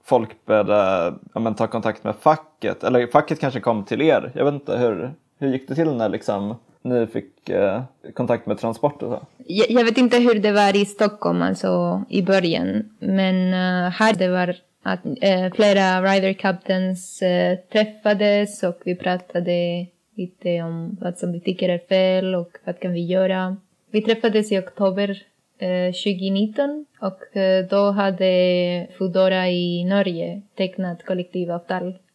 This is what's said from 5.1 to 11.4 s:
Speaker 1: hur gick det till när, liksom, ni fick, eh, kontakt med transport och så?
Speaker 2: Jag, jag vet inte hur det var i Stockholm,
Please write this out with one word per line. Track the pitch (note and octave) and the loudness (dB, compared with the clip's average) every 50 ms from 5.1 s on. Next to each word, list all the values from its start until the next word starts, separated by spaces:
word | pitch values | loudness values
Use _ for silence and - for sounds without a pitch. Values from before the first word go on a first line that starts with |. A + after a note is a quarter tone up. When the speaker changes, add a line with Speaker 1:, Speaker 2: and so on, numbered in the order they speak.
| D3+ - _ _ _ - | -10 -14 _ _ _ -4
Speaker 1:
hur | C#3+ C#3 | -2 -2
gick | B2 C3 - - | -2 -2 -4 -6
det | C#3 | -2
till | D3+ E3 D#3+ | -2 0 0
när, | C#3+ A#2 A2+ G#2 | 0 0 -2 -2
liksom, | F2+ G#2+ - - G#2+ G2 G2+ G2+ A2+ A#2 _ _ _ _ | -2 -4 -4 -4 -4 -4 -4 -6 -8 -10 _ _ _ _
ni | - B2+ B2 A#2+ A#2 A#2 | -6 -2 -2 0 -2 -2
fick, | - B2 - - _ _ _ - | -4 -8 -10 -12 _ _ _ -4
eh, | - F#2 G2+ G2 F#2+ A#2 C3 B2+ _ _ - - - | -2 0 0 0 0 -2 -6 -10 _ _ -20 -10 -6
kontakt | - B2+ A2+ A#2+ A2+ - | -4 -2 0 -2 -2 -2
med | - G#2 - | -4 -6 -4
transport | - A2+ A2 - - C#3+ - - - | -4 -6 -4 -2 -2 -2 -2 -4 -8
och | A2+ | -8
så? | A#2+ - - - _ - - - | -8 -8 -10 -14 _ -18 -12 -4
Speaker 2:
Jag, | F3 G3 G#3+ - | 0 0 2 4
jag | A3+ B3 A#3 | 4 4 4
vet | A3+ A3 C4+ | 4 4 4
inte | B3+ A#3 A#3+ A#3+ | 4 4 4 4
hur | A#3+ B3 A3+ G#3+ | 4 4 4 4
det | G3 G#3+ | 2 2
var | G3+ G#3 G3+ G3+ G3 | 4 4 4 4 4
i | G3+ G3 | 2 2
Stockholm, | G3 - - G#3+ G3+ G#3 - - E3+ F3 F3+ | 0 0 0 0 0 0 -2 -2 -2 0 0